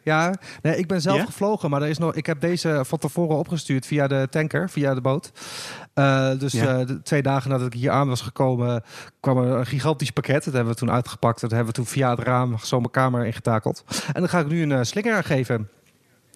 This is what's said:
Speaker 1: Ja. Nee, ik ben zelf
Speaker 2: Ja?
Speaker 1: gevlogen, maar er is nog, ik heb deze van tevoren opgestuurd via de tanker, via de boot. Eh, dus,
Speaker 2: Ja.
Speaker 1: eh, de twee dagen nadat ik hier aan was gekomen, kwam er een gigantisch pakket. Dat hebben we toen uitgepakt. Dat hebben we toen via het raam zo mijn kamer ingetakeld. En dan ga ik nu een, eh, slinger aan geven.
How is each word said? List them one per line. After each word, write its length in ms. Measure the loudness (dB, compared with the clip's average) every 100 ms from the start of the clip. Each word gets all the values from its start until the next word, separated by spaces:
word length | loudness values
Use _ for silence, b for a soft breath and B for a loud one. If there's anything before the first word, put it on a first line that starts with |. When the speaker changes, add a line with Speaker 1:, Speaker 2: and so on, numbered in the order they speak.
Speaker 1:
Ja. 320 | 0 2 2 -2 B B
Nee, 140 | 0 0
ik 100 | 0
ben 120 | 0
zelf 160 | 2 2
Speaker 2:
Ja? 80 |
Speaker 1:
gevlogen, 460 | 0 -2 -2 0 0
maar 120 | -2
er 60 | -2
is 100 | 0
nog, 160 | -2
ik 120 | -2 -4
heb 140 | -2
deze 400 | -2 0 0 0 0
van 120 | -2
tevoren 380 | -2 -2 0 0
opgestuurd 500 | 0 -4 -2 -2 0
via 200 | 0 2
de 200 | 2 0
tanker, 400 | 0 0 -2 -2
via 240 | 0 0
de 60 | 0
boot. 320 | 0 -2 -4 B B B B B B
Eh, 360 | 2 4 4 2 0
dus, 140 | 0
Speaker 2:
Ja. 260 | 2 2 2
Speaker 1:
eh, 60 | 0
de 160 | -4
twee 200 | 0 0
dagen 280 | 2 0 0
nadat 160 | 0 -2
ik 60 |
hier 180 | -2 0
aan 180 | 2 2
was 120 | 0
gekomen, 640 | -4 0 2 2 0 -2 B B B _
kwam 180 | 2 4
er 60 | 4 0
een 80 | 0
gigantisch 440 | 0 0 0 0
pakket. 340 | -2 0 0
Dat 100 | 2
hebben 180 | 0 0
we 60 | 0
toen 120 | 0
uitgepakt. 500 | 0 -2 0 0 0
Dat 100 | 0
hebben 180 | 0 0
we 40 |
toen 120 | -2 -2
via 240 | 0 0
het 80 | 0
raam 400 | 0 0 0 -2
zo 160 | -2 0
mijn 120 | 0
kamer 360 | 2 2 2 -2
ingetakeld. 580 | -2 0 0 0 -6 -6 B B
En 80 | -2
dan 80 | 0
ga 100 | 2
ik 80 | 0
nu 160 | 0
een, 100 | 2
eh, 60 | 2
slinger 320 | 0 0 0
aan 100 | 0
geven. 440 | 0 0 0 -2 -2 -12 _ _ _ _ _